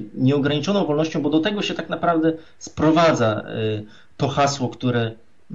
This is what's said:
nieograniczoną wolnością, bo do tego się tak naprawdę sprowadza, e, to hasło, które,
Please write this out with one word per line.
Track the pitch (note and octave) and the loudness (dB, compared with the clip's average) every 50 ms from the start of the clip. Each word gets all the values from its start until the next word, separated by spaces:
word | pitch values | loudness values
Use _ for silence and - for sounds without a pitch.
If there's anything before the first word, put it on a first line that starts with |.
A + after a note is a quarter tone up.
| G#2 - - | -6 -6 -4
nieograniczoną | - C3 B2+ C#3+ C#3+ C3 D3 D3 D3 C#3+ F#3+ G3+ G3+ F3 | 0 2 2 2 2 2 0 -2 -2 0 0 0 0 0
wolnością, | D3 D3 D3+ D#3 D#3+ - E3 | 0 0 0 0 -2 -2 -2
bo | C#3 D3 | -2 0
do | D3 D#3+ | 2 2
tego | D#3+ G#3+ G#3 G3+ | 0 0 -2 -2
się | F3+ - E3+ | -4 -4 -6
tak | E3+ E3 - | -6 -6 -8
naprawdę | E3+ E3 - F3 E3+ D#3+ D#3 E3 D#3+ - - - - - | -6 -2 0 0 2 2 2 0 0 -2 -8 -18 -20 -18
sprowadza, | - - - - D3+ D#3 D#3 E3 E3+ E3 C#3 - A#2 A2 G#2+ - - - | -18 -12 -4 0 2 4 4 6 6 4 4 4 2 0 0 -2 -4 -8
e, | A2 A2 A2 A2 G#2+ G#2+ G#2+ - - - - - - - | -6 -4 -2 -2 -4 -4 -6 -12 -18 -20 -20 -16 -8 -4
to | D3 C3 | -4 -2
hasło, | C3+ D3 C#3+ C#3 - - B2+ A2+ | 2 2 2 2 0 -2 -4 -6
które, | - - - B2+ A#2+ A#2+ A2+ A2 A2 - - - - - - - - | -6 -4 -2 -2 0 0 -2 -2 -6 -10 -18 -20 -20 -20 -16 -10 -6